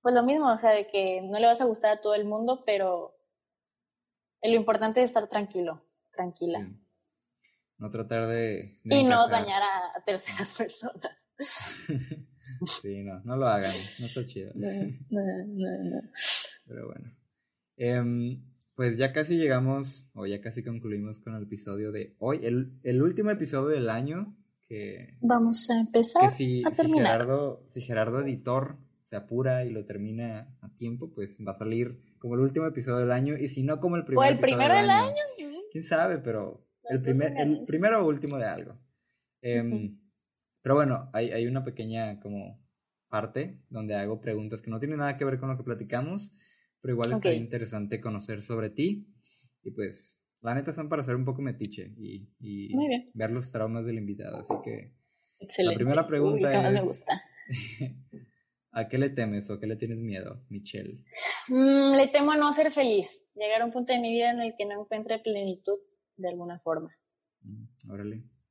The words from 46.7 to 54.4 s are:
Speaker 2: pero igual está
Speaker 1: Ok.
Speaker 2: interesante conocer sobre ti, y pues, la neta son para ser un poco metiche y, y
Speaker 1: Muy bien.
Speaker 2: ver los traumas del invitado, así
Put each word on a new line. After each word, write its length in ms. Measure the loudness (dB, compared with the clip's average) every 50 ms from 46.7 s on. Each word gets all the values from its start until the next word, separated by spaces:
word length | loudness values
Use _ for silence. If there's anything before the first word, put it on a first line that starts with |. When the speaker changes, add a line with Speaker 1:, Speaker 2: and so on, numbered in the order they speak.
| _ _
Speaker 2:
pero 140 | -4 -4 -2
igual 180 | 0 0 0
está 160 | 0 0 2 2
Speaker 1:
Ok. 60 | 0
Speaker 2:
interesante 640 | 0 -2 -6 -6 -6 -6 -6 -6 -6 -4 -4 -6 -6
conocer 420 | -4 -6 -6 -6 -6 -8 -10 -10
sobre 280 | -6 -6 -4 -4 -4 -4
ti, 360 | -2 0 0 0 0 -2 -8 _ _ _ _ _ _ _ _ _ _ _
y 80 | _ -12
pues, 520 | -8 -6 -8 -8 -8 -12 -18 -20 -20 _ _ _ _ _
la 140 | -6 -2 -2
neta 180 | -2 -2 -4
son 160 | -6 -6 -6 -4
para 160 | -4 -4 -2
ser 100 | -2 -2
un 80 | 0 0
poco 160 | -2 -4 -4
metiche 500 | -4 -6 -6 -6 -8 -8 -8 -12 -14 -14 -16
y, 320 | -16 -14 -14 -14 -16 -18 _ _ _
y 340 | -12 -10 -10 -10 -8 -2 -2
Speaker 1:
Muy 140 | 0 2 2
bien. 220 | 0 -2 -4 -8 _
Speaker 2:
ver 160 | -4 -2 -2
los 200 | -2 -4 -4 -4
traumas 320 | -4 -4 -2 -2 -2 -4 -4
del 120 | -4 -4 -4
invitado, 400 | -6 -6 -8 -8 -10 -10 -10
así 160 | -12